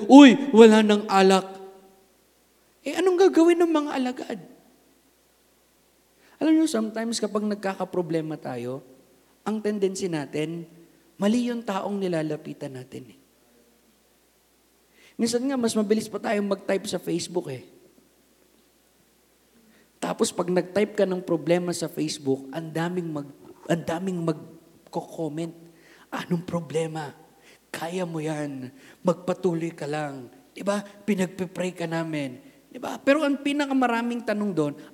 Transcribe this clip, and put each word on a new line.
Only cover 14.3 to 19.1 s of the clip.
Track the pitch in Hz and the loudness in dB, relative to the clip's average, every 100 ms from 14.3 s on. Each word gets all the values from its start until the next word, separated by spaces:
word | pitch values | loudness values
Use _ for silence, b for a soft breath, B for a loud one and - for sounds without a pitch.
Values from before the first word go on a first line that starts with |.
| _ _ _ _ _ b b b - | _ _ _ _ _ b b b -4
Minsan | 233 233 269 | -2 -2 -2
nga, | 269 | -2
mas | 226 | 0
mabilis | 214 202 220 214 | 0 0 0 -2
pa | 202 | -8
tayong | 226 208 202 | -4 -2 -2
mag-type | 190 - 196 185 | -4 -2 -4 -4
sa | 180 | -8
Facebook | - 170 - 175 151 | -4 -6 -4 -6 -6
eh. | 127 - - - _ _ _ _ _ _ _ _ _ _ _ _ | -10 -14 -20 -20 _ _ _ _ _ _ _ _ _ _ _ _